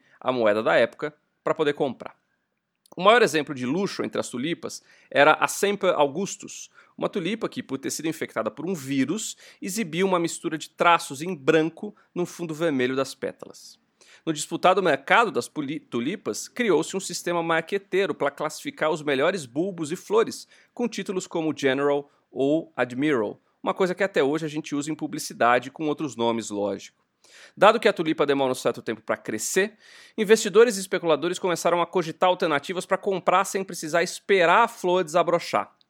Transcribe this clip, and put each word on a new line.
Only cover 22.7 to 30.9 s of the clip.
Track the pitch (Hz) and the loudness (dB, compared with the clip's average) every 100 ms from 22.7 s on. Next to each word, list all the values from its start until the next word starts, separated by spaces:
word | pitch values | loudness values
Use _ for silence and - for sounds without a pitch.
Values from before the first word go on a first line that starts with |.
| - | -2
Admiral, | 123 123 147 135 104 - _ _ | -2 0 0 0 0 -6 _ _
uma | - | -6
coisa | 185 180 180 | 0 0 0
que | |
até | 196 190 | -2 2
hoje | 139 156 160 | 2 0 -4
a | |
gente | 151 - 143 | -8 -6 -6
usa | 143 | -4
em | 156 | -6
publicidade | 151 131 - 165 117 123 123 | -6 -8 -10 2 4 4 0
com | - 151 | -6 -4
outros | 147 156 113 | -4 -6 -2
nomes, | 117 117 104 | -2 -2 -4
lógico. | 104 101 98 - _ _ _ _ - - - | -4 -2 -4 -10 _ _ _ _ -20 -20 4
Dado | 196 233 | 6 6
que | 226 | 2
a | |
tulipa | 196 160 156 147 | 2 -2 0 2
demora | 139 135 | 2 2
um | 127 | 0
certo | 127 117 | -2 -4
tempo | - 113 | -8 -10
pra | - 110 | -4 -6
crescer, | - 110 - 185 202 _ - - - - | -4 -6 -2 0 -2 _ -20 -20 -16 -6
investidores | 202 220 214 190 240 196 | 4 4 6 6 6 4
e | |
especuladores | 185 | -4